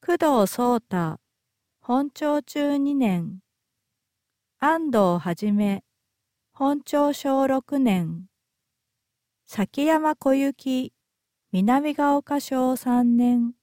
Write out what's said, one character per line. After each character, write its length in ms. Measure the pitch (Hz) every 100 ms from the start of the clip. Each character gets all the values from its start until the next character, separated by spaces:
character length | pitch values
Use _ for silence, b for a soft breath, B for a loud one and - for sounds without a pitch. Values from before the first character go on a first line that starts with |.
工 160 | - 349
藤 300 | 320 262 190
壮 320 | - 240 240
太、 420 | - 185 165 160 _ _ _ _ _ _
本 300 | - 247 285
町 300 | - 302 294
中 360 | - 294 285 285
二 160 | 277
年。 480 | 285 240 180 165 185 _ _ _ _ _ _ _ _ _ _ _ _
安 260 | 285 330 320
藤 320 | 233 190 175
は 160 | 180
じ 160 | 170 214
め、 320 | 202 208 196 - _ _ _ _ _ _
本 280 | _ 277 285
町 320 | 285 294 285
小 320 | 285 277 269 269
六 320 | 262 - 285
年。 500 | 254 190 165 165 185 _ _ _ _ _ _ _ _ _ _ _ _
崎 400 | - 196 - 294
山 280 | 320 311
小 200 | 302 277
雪、 580 | 269 277 277 - 254 262 _ _ _ _ _ _
南 440 | 185 202 254 294
ヶ 200 | 294 285 285
丘 200 | - 285
小 380 | - 262 254 254
三 400 | 247 247 240 240
年。 380 | 247 247 233 240